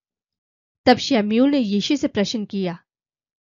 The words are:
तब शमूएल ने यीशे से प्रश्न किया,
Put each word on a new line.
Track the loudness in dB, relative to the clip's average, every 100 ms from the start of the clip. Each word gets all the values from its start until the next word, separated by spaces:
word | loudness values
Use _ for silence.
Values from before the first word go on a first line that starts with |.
| _ _ _ _ _ _ _ _ 2
तब | 2
शमूएल | 2 0 2 2
ने | 2 2
यीशे | 0 0 0 -2
से | -2
प्रश्न | -2 -4 -4
किया, | -6 -6 -6 -8 _ _ _ _ _ _